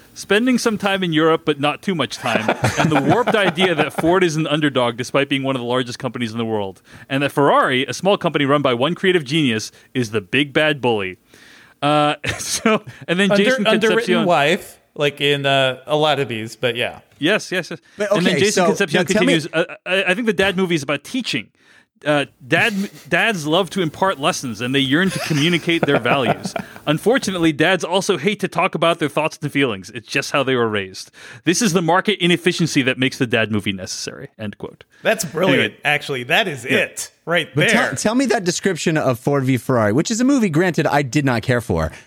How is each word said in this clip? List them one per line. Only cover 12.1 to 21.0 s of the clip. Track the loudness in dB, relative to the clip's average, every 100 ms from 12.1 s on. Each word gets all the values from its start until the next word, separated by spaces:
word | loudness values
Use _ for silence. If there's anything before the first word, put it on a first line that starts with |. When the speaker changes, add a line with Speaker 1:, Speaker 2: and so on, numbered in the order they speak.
| 0 -6
Speaker 1:
<laughs> | -8
so, | -6 -2 0 0 -2 -10 -4
and | 0
then | 2
Speaker 2:
Under-, | 4
Speaker 1:
Jason | 2 2 2
Speaker 2:
underwritten | 2 2 2
Speaker 1:
Concepcion. | 2 2
Speaker 2:
wife, | 2 2 2 0 -4 -20 _
like | -2 -2 0
in, | 0 0 2
uh, | 2 2 -2 -4
a | 0
lot | 2 0
of | -2
these, | -6 -8
but | -4 -4 -2
yeah. | -4 -6 -18 -4
Speaker 1:
Yes, | 0 0 -2
yes, | -6 -6
yes. | -12 _ -6
Speaker 3:
But, | -2 0
Speaker 1:
And |
then | 2 2
Speaker 3:
okay, |
Speaker 1:
Jason | 2 2
Speaker 3:
so | 2
Speaker 1:
Concepcion | 2 0 0
Speaker 3:
now |
tell | 0 2
me | 2
Speaker 1:
continues, | 2 0
uh, | -2 -4 -6
I, | -4 -2
I | 0
think | 0 0
the |
dad | 0 0 0
movie | 0
is | 0
about | -2 -6